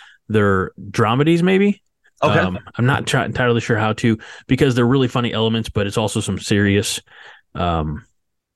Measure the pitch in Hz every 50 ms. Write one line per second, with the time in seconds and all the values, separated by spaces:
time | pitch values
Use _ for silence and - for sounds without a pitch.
0 | - - - _ _ - 107 110 104 101 98 95 92 - - - - 101 - -
1 | 113 107 117 131 147 160 170 170 170 185 190 190 202 202 196 - _ _ _ _
2 | _ _ _ _ 139 151 - - 92 92 90 - - - - - 120 127 143 -
3 | - - - 131 98 - 107 - 127 123 120 120 - - 120 107 110 110 110 -
4 | - 117 110 110 - - - - - - 135 131 151 139 120 123 120 120 135 139
5 | 131 123 - 120 120 113 - 110 113 113 113 113 110 - - 107 101 101 - 120
6 | 110 101 - 113 - - 98 - - - 107 101 101 101 98 101 95 - - -
7 | - _ - - - - - - _ _ _ - 90 87 82 82 76 76 73 -
8 | - _ _ _ _ _ _ _ _ _ _